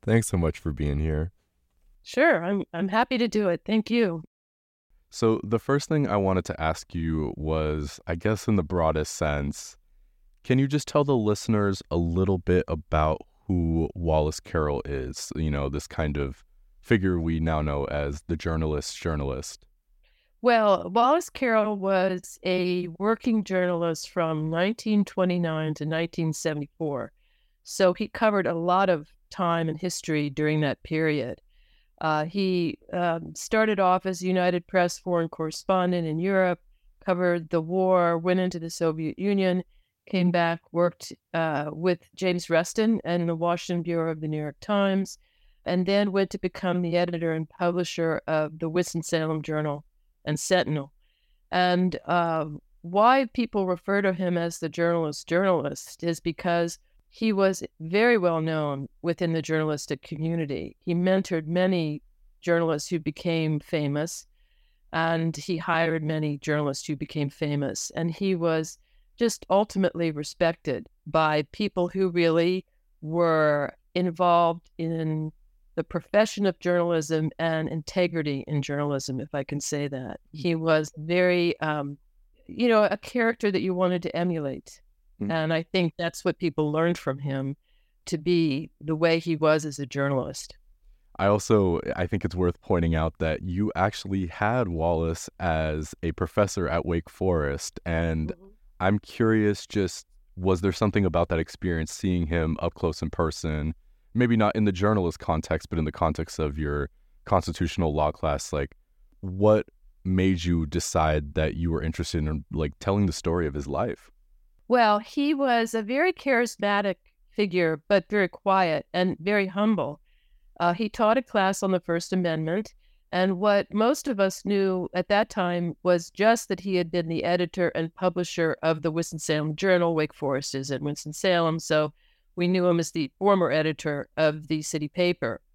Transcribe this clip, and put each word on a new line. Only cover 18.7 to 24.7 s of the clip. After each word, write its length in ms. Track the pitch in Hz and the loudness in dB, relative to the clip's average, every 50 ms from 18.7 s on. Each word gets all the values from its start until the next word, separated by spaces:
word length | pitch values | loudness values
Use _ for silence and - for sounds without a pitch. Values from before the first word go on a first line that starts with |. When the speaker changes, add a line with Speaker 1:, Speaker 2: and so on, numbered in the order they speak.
| 76 73 - - - | -2 -2 -4 -8 -12
Speaker 1:
journalist. 680 | - - 85 80 73 69 67 65 65 71 - - - _ _ _ _ _ _ _ _ _ _ _ _ _ _ _ _ | -6 -4 -4 -2 -2 -2 -4 -6 -6 -8 -12 -16 -18 _ _ _ _ _ _ _ _ _ _ _ _ _ _ _ _
Speaker 2:
Well, 480 | - 247 240 226 220 208 196 175 170 175 | 2 4 4 6 6 4 4 4 2 0
Wallace 400 | 185 233 233 254 302 339 349 - | 2 4 4 4 4 2 0 -4
Carroll 460 | _ - 269 247 226 220 208 214 208 | _ -2 0 2 4 2 2 2 -2
was 640 | 196 190 190 196 190 180 190 185 180 180 - - - - | -2 0 2 2 2 2 2 0 -4 -8 -14 -20 -8 -2
a 420 | 190 180 180 180 180 180 180 180 175 165 | 0 0 2 2 0 0 -2 -2 -6 -6
working 460 | - 196 208 226 220 - 254 220 220 190 | -2 0 0 0 0 0 0 0 0 0
journalist 680 | - 190 185 180 180 180 165 170 170 165 151 - - | 0 0 0 2 2 0 0 0 -2 -2 -4 -8 -6
from 400 | - 180 170 160 160 151 156 160 | -2 -2 0 0 0 -2 -2 -2
nineteen 540 | 160 165 180 196 | 0 0 0 0